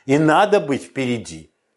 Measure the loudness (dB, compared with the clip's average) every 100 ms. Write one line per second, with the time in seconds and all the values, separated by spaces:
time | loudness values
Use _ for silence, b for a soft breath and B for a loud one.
0 | -2 2 4 4 4 2 0 -6 -6 -6
1 | -4 -6 -8 -18 -20 _ _